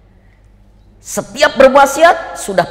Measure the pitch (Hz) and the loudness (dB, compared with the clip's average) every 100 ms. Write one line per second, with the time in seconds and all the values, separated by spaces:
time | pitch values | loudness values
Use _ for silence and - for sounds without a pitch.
0 | _ _ _ _ _ _ _ _ _ _ | _ _ _ _ _ _ _ _ _ _
1 | - - - 277 311 226 262 277 277 320 | -14 -12 -10 -2 -2 4 4 4 2 2
2 | 330 - - - - 185 170 | 0 -2 -6 -14 -8 -4 -4